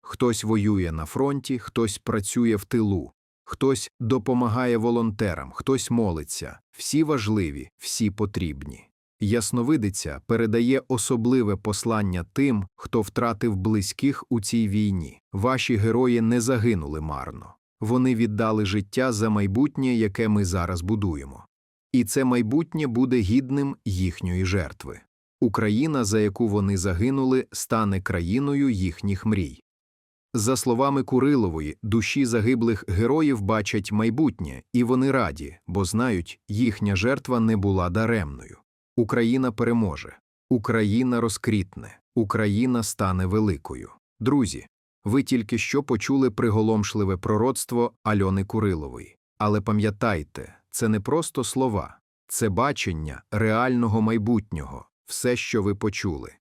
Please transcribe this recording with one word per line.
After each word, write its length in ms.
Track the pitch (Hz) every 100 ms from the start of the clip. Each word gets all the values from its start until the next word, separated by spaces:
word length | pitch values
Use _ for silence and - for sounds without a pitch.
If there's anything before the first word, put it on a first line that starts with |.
Хтось 420 | - - 123 113
воює 480 | 107 110 104 101 87
на 120 | 80
фронті, 540 | 78 - 135 143 - 127
хтось 400 | - - 113 -
працює 580 | - 110 98 120 117 104
в 80 |
тилу, 480 | - 120 107 95 71 _ _ _
хтось 460 | - 98 135 135 - _
допомагає 760 | 117 131 110 123 120 113 123 117
волонтерам, 760 | 117 120 113 104 107 80 67
хтось 360 | - - 135 -
молиться. 680 | 120 107 80 73 - 67 - _
Всі 320 | - - 147
важливі, 680 | 156 143 104 107 85 71 64 _
всі 320 | - - 107
потрібні». 800 | 95 104 95 85 69 69 62 - _ _ _
Ясновидиця 1000 | 104 117 104 123 120 156 104 95 80 69 -
передає 560 | 113 113 117 120 135 -
особливе 680 | 127 - 123 117 131 107 95
послання 680 | 110 104 117 110 101 90 85
тим, 340 | - 139 110 92 _
хто 240 | - 120
втратив 560 | 101 - 117 110 120 98
близьких 680 | 101 110 98 - 139 139 -
у 120 | 120
цій 280 | 101 117 110
війні. 520 | 101 107 95 73 - _
Ваші 440 | 98 117 131 - 113
герої 440 | 110 113 127 120
не 200 | 113 120
загинули 600 | 117 127 113 98 71 78
марно. 540 | 78 71 65 57 - - _ _
Вони 340 | 110 123 127
віддали 520 | 117 117 104 113 110 101
життя 460 | 101 101 - 127
за 180 | 107 110
майбутнє, 640 | 104 101 101 147 143 131
яке 340 | 120 107 98 113
ми 160 | 104
зараз 380 | 98 92 87 90
будуємо. 640 | 90 107 101 73 67 62 - _ _ _ _
І 120 | 123
це 200 | 113 143
майбутнє 640 | 131 123 110 143 160 160 147
буде 340 | 113 131 123
гідним 560 | 95 120 131 139 139 -
їхньої 600 | - 92 92 - 92 90
жертви. 560 | 92 98 76 - 69 - _ _ _ _
Україна, 640 | 123 101 110 107 160 143
за 160 | 104 107
яку 280 | 107 95 117
вони 280 | 104 98 98
загинули, 680 | 95 87 120 135 131 131 -
стане 480 | - - 113 104 95
країною 680 | 92 95 85 113 143 143 139
їхніх 560 | 104 92 - 101 95 107
мрій. 340 | 107 76 62 _ _ _ _ _ _ _
За 220 | 120 107 131
словами 460 | 131 117 139 139
Курилової, 720 | 127 127 131 143 101 80 76 -
душі 440 | 110 117 104 143 127
загиблих 580 | 117 107 127 117 107 -
героїв 520 | 90 117 151 156 123
бачать 520 | 98 110 101 110 92
майбутнє, 720 | 104 113 113 156 - 80 64 _
і 120 | 120
вони 260 | 120 127 135
раді, 460 | 131 95 73 71 78 -
бо 180 | 95
знають, 560 | 92 107 127 98 80 - -
їхня 480 | 104 120 101 104 95
жертва 440 | 110 139 131 123
не 160 | 113 107
була 340 | 98 95 87
даремною. 680 | 95 113 113 78 67 - - _ _ _ -
Україна 560 | 110 117 117 131 127
переможе. 640 | 113 117 117 104 69 - - _ _ _
Україна 720 | 127 104 113 107 110 127 120
розквітне. 800 | 113 - - 110 90 - 55 - _
Україна 680 | - 104 - 107 101 127 123
стане 440 | 107 - 98 92 92
великою. 640 | 107 107 76 - 64 - - _ _
Друзі, 460 | 113 143 107 - - _ _ _
ви 180 | 104 127
тільки 360 | 135 127 107 117
що 240 | - 143
почули 480 | 143 117 - 139 131
приголомшливе 840 | 104 117 107 110 110 104 107 98 92
пророцтво 760 | - 107 123 131 - 120 120 _
Альони 420 | 110 104 95 95
Курилової. 720 | 95 110 104 85 71 62 - _ _ _
Але 220 | 107 104
пам'ятайте, 1000 | 101 104 104 104 117 92 76 - - - _
це 180 | - 113
не 120 | 107
просто 440 | 104 156 156 -
слова, 540 | 120 131 131 101 67 - _ _ _
це 200 | - 110
бачення 720 | 92 135 139 - 82 76 65 _
реального 680 | 107 110 110 127 123 117 113
майбутнього, 880 | 110 113 104 113 104 82 69 65 - _ -
все, 300 | - 123 123
що 260 | - 117
ви 120 | 101
почули. 580 | 101 110 - 101 73 60 -